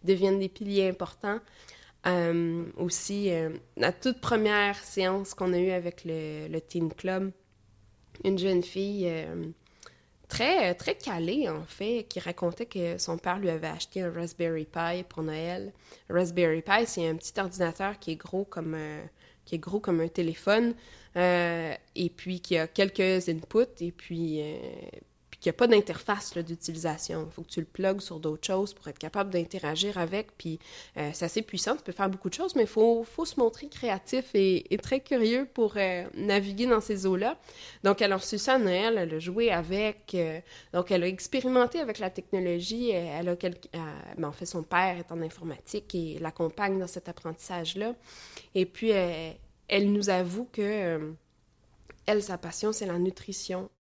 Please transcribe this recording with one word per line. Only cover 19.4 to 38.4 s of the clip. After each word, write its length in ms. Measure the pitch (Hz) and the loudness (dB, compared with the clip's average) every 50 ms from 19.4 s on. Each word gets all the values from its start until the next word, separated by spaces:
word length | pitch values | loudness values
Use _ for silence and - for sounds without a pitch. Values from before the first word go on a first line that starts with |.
| _ | _
qui 100 | - - | -6 -6
est 40 | 160 | -6
gros 200 | 151 175 180 214 | -6 -4 -4 -2
comme 220 | 214 - 175 165 | 0 2 2 2
un 60 | 165 | 2
téléphone, 680 | 165 - - 175 165 160 - - 196 202 220 240 233 233 - - - - - - - _ | 0 0 0 0 0 -2 -2 2 4 4 6 4 2 0 -2 -10 -20 -20 -20 -20 -6 _
euh, 580 | 180 180 180 180 175 175 170 170 165 165 160 139 - _ _ _ | 2 4 4 6 4 4 2 0 -2 -4 -4 -6 -8 _ _ _
et 140 | - 175 175 | -2 -2 -2
puis 300 | 175 - - 180 185 180 | -2 -4 -8 -6 -6 -6
qui 160 | - - 180 | -2 0 2
a 100 | 165 160 | 2 2
quelques 640 | 160 - - 196 196 196 - 190 185 185 185 180 - | 0 2 2 2 2 4 2 4 4 4 2 2 0
inputs, 520 | 165 160 160 - - 220 247 254 - - | -2 -4 -4 0 2 2 2 2 0 -8
et 100 | 170 175 | -8 -8
puis, 500 | 175 - - - 175 165 165 160 156 151 | -8 -10 -12 -8 -4 -4 -2 -2 -2 -2
euh, 160 | 151 151 156 - - 65 - - - - - - - _ _ _ _ _ | -4 -4 -6 -8 -10 -10 -12 -12 -14 -16 -16 -18 -20 _ _ _ _ _
puis 100 | - _ | -20 _
qu'il 120 | - 170 | -2 -2
n'y 40 | 165 | 2
a 20 | - | 4
pas 80 | 240 | 6
d'interface, 680 | 233 233 208 208 - 165 - - - 208 202 - - - | 8 8 6 6 4 -4 -6 -2 -2 -2 -2 -2 -8 -6
là, 80 | 175 | -6
d'utilisation. 840 | 170 165 170 165 - - 165 160 160 165 151 160 - - 165 160 156 156 | -6 -6 -8 -8 -8 -8 -8 -4 -4 -4 -4 -4 -6 -6 -6 -6 -6 -8
Il 20 | |
faut 120 | - - 170 | -10 -14 -14
que 60 | - | -8
tu 100 | - - | -6 -6
le 80 | 160 | -6
plugues 340 | - _ - 185 190 196 202 | -6 _ -2 0 0 0 0
sur 180 | 190 - 175 156 | -4 -10 -12 -6
d'autres 280 | 160 156 151 156 - | -4 -4 -4 -4 -4
choses 260 | - 190 190 202 202 - | -2 0 0 0 -2 -6
pour 140 | - - | -14 -14
être 100 | 151 139 | -16 -12
capable 320 | - - 156 - 202 196 202 | -12 -12 -6 -2 -2 -2 0
d'interagir 680 | 185 175 170 170 - 185 165 147 156 160 185 202 202 190 | 0 -2 -2 -2 -6 -6 -4 -4 -2 0 -2 -2 0 -2
avec. 360 | 170 165 190 202 214 - _ _ | -2 -2 -2 -4 -4 -6 _ _
Puis, 180 | - 170 160 165 - - - - - - _ | -8 -8 -8 -8 -10 -16 -18 -18 -18 -14 _
euh, 140 | - 151 147 151 | -6 -6 -4 -4
c'est 120 | - 175 | -4 -4
assez 180 | 165 - 226 220 | -2 -2 -2 -4
puissant, 320 | - - 180 - 202 247 | -4 -4 -4 0 0 -2
tu 80 | - - | -2 -4
peux 80 | - | -10
faire 180 | 175 - 196 196 | -4 -2 0 0
beaucoup 200 | 190 185 - 185 | 0 -2 -4 -6
de 40 | - | -4
choses, 220 | - 359 381 - | -2 -4 0 4
mais 80 | 277 226 | 2 2
il 40 | |
faut, 360 | 208 - 220 220 233 233 226 233 | 4 6 6 6 6 6 4 0
faut 220 | - - - 330 | -6 -6 -6 -6
se 140 | - - - | -4 2 2
montrer 280 | 247 226 226 - - | 2 2 2 -2 -14
créatif 640 | 285 - - - 240 196 190 - - - 254 262 - - | -14 -12 -6 -2 -2 -2 -2 -2 -2 -2 -2 -2 2 4
et, 400 | 208 196 190 185 170 - - 190 | 4 6 6 4 2 2 0 -2
et 40 | 208 | -2
très 220 | - - 262 269 | 0 0 -2 -2
curieux 440 | 269 - 285 247 226 220 233 254 277 | 0 2 2 4 4 4 4 2 0
pour, 280 | 254 _ - 233 214 - | -2 _ 2 2 2 2
euh, 280 | 208 196 185 185 180 175 - - | 2 0 0 0 -2 -4 -6 -6
naviguer 500 | - 196 208 196 202 196 196 196 196 240 | -4 0 4 4 4 2 0 -2 0 4
dans 160 | 254 240 214 | 4 4 4
ces 240 | 208 - 214 190 185 | 4 0 -4 0 2
eaux-là. 320 | 190 185 180 202 240 320 - - - - - - - - - - | 2 2 2 2 0 -2 -4 -12 -20 -20 -18 -18 -18 -16 2 4
Donc, 180 | 190 202 196 | 4 6 6
elle 120 | 220 196 196 | 4 2 2
a 40 | |
reçu 220 | 190 - - - | 0 -2 -4 -4
ça 160 | 208 | -2